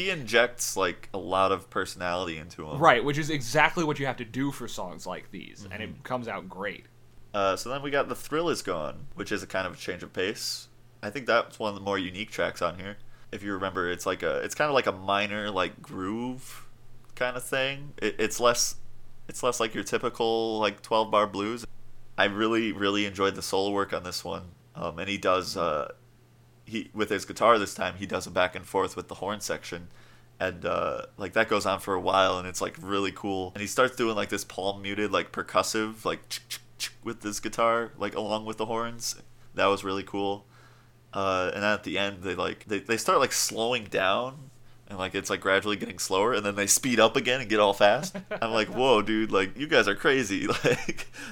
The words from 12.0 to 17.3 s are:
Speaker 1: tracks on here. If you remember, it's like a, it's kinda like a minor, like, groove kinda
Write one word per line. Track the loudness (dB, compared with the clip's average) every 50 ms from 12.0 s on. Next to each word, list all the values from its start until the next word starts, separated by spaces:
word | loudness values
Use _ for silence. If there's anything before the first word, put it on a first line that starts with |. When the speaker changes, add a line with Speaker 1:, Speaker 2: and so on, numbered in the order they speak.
| -2 -4 -6 -8 -10 -8
Speaker 1:
tracks | -2 -2 -2 -2 0 -2
on | -2 -2 -2
here. | -4 -10 -10 -10 -12 -14 -16 -16 -16 -14 -12
If | -12 -8
you | -6 -6 -4
remember, | -2 -4 -2 -2 -2 -2 -2
it's | -2 -2 -2
like | -2 -2 0 -2
a, | -2 -2 -2
it's | -4 -4 -2
kinda | -2 0 4 4
like | 4 4
a | 2
minor, | -2 0 0 0 2 2 2 0 -2 -4 -4 -2
like, | 0 0 0 0 -2 -10
groove | -16 -12 -8 -6 -4 -4 -4 -4 -6 -6 -8 -10 -12 -14 -14 -14 -14 -16 -16 -16 -16 -16 -16 -16 -16 -16 -4
kinda | -4 -2 -2